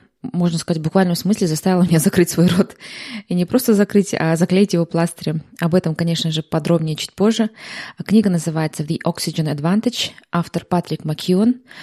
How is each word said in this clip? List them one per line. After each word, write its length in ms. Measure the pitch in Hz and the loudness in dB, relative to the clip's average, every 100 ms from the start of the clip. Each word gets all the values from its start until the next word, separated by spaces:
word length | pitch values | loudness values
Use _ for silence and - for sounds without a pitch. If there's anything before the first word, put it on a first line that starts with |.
| - _ | -8 _
можно 360 | 262 175 175 165 | -8 -2 0 0
сказать, 220 | - 165 | -4 -4
в 40 | |
буквальном 320 | 160 196 185 170 | 0 2 2 0
смысле 320 | 180 214 185 | 0 0 0
заставила 360 | 156 190 185 | 0 0 2
меня 160 | 175 165 | 4 4
<laughs> 0 | |
закрыть 300 | 175 - 170 | 2 2 2
свой 180 | - 175 | 2 2
рот. 300 | 175 - - - - - 233 - | 2 0 -4 -20 -16 -14 -14 -4
И 60 | |
не 100 | 180 | -2
просто 300 | 175 254 247 | 0 0 2
закрыть, 420 | 202 202 208 190 - | 2 4 2 2 0
а 200 | 160 160 | 0 2
заклеить 360 | 180 185 202 | 2 2 2
его 120 | 170 165 | 2 0
пластырем. 580 | 170 170 - - 156 - - | 0 -2 -2 -6 -6 -8 -6
Об 140 | 170 | 0
этом, 220 | 185 170 156 | 2 0 -2
конечно 360 | 170 165 165 | -2 -2 -2
же, 120 | 156 | -4
подробнее 520 | - 160 151 170 160 151 | -4 -4 0 0 0 -4
чуть 180 | - | -8
позже. 360 | - 202 226 220 - - - - - - | 0 0 2 -2 -4 -14 -14 -14 -12 2
Книга 240 | 214 208 | 2 4
называется 540 | 175 165 160 156 - | 0 -2 -2 -2 -4
«The 160 | 151 160 | -6 -4
Oxygen 500 | - 165 - 160 151 | -4 -4 -4 -4 -2
Advantage», 580 | 147 156 202 240 - - - _ | -2 0 0 0 -4 -6 -10 _
автор 340 | 175 165 180 - | -4 -2 -6 -2
Патрик 380 | 180 170 156 | -2 -2 -6
Маккеон. 520 | 156 156 - 185 226 247 - - | -6 -4 0 2 2 0 -6 -20